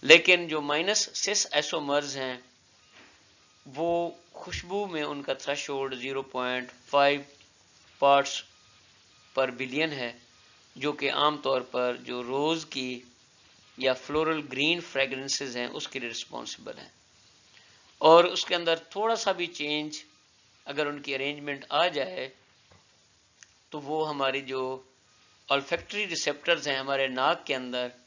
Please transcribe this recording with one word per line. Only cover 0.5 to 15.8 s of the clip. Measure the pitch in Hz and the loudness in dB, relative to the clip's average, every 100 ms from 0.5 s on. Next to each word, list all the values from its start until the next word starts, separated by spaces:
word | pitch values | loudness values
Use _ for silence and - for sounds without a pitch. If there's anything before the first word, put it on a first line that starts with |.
| 156 | -4
माइनस | 143 147 180 208 - - | 0 0 2 0 0 -4
सिस | - 202 - | -2 0 0
आइसोमर्स | 147 151 170 147 143 143 135 | -2 -2 -4 0 0 -2 -6
हैं | 131 123 - _ _ _ _ - - - _ _ _ _ 147 | -6 -8 -14 _ _ _ _ -20 -20 -20 _ _ _ _ -16
वो | 135 170 170 170 165 - - | -4 0 0 -2 -8 -20 -18
खुशबू | - 170 175 196 202 | -10 -10 -6 -4 -4
में | 165 | -4
उनका | 147 143 139 | -4 -6 -4
threshold | 135 - 143 - 139 135 127 | -4 -2 -4 -4 -4 -4 -6
zero | 127 135 | -6 -6
point | 135 127 127 127 123 | -4 -4 -2 -4 -6
five | - - 143 143 143 139 - - _ _ - - - | -14 -2 4 4 4 -4 -20 -20 _ _ -20 -20 2
parts | 139 139 139 - - - - - _ - _ - - - | 6 6 4 -4 -10 -20 -20 -20 _ -20 _ -20 -8 0
per | 131 | 0
billion | 127 131 135 160 | 0 -6 -2 -2
है, | 143 120 117 - - - - - - | -2 -8 -8 -20 -20 -20 -20 -20 -6
जो | 139 | -4
कि | 147 139 | -2 -2
आमतौर | 131 147 147 135 131 | 2 2 2 0 0
पर | 123 127 123 123 | 0 -2 -2 -2
जो | 127 123 | -6 -8
rose | 120 135 151 165 | -4 0 0 0
की | 156 139 127 123 - _ - _ - - - - | -4 -8 -8 -8 -12 _ -20 _ -20 -20 -20 -2
या | 131 | 0
floral | 127 - 147 160 160 | 0 -2 -2 0 -2
green | 143 127 147 175 | -4 -2 0 0
fragrances | 165 135 135 131 135 - 139 120 | -2 -2 -2 -2 -4 -4 -4 -6
हैं | 123 | -6
उसके | 147 | -6